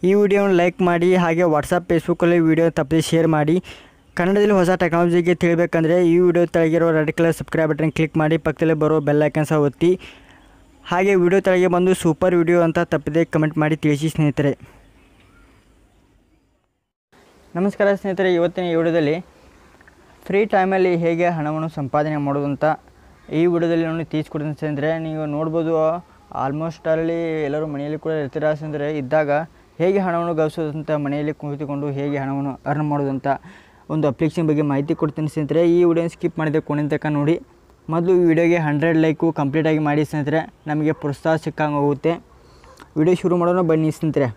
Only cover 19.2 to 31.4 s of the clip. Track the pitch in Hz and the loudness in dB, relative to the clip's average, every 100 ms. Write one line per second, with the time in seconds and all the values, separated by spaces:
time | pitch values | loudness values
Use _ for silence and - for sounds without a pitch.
19.2 | 180 _ - _ _ _ - _ _ - | -8 _ -20 _ _ _ -20 _ _ -20
20.2 | - 190 208 202 190 190 185 175 170 170 | -4 -2 2 0 2 2 2 0 0 0
21.2 | 175 165 151 156 160 156 135 147 151 151 | 0 -2 -4 -4 -6 -6 -4 -2 -2 -2
22.2 | 143 143 143 147 151 151 - _ - - | -2 -2 -4 -2 -2 -2 -8 _ -20 -20
23.2 | - 151 175 170 170 170 165 165 160 156 | -8 0 0 0 0 0 -2 -6 -6 -6
24.2 | 151 160 151 147 156 143 151 160 160 156 | -6 -6 -8 -6 -6 -4 -4 -4 -6 -6
25.2 | 151 147 160 160 160 160 156 170 - - | -6 -4 -4 -2 -2 0 0 -2 -10 -20
26.2 | _ - 131 143 165 156 165 160 165 170 | _ -6 -6 -4 -8 -6 -2 0 0 -2
27.2 | 165 160 151 151 156 143 143 151 160 156 | -4 -4 -4 -4 -4 -6 -6 -6 -4 -4
28.2 | 139 156 151 151 156 147 143 156 131 156 | -4 -2 -2 -2 -6 -6 -4 -6 -2 0
29.2 | 147 143 160 - _ _ 170 196 185 170 | 0 -2 -4 -14 _ _ 0 0 0 -2
30.2 | 170 160 156 160 156 151 151 151 143 143 | -2 -2 -2 -2 -6 -6 -4 -4 -2 -4
31.2 | 151 151 | -4 -6